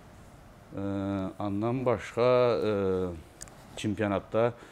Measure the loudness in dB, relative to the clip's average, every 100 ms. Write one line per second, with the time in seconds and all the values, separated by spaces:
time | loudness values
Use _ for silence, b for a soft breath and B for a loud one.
0 | -20 -20 -20 -20 -20 -20 -14 -8 -4 -2
1 | -2 -2 -4 -6 -4 -2 -2 0 0 0
2 | -2 0 4 4 4 2 2 2 2 0
3 | -2 -6 -12 -20 -20 -20 -18 -6 -4 0
4 | 0 0 0 2 2 0 B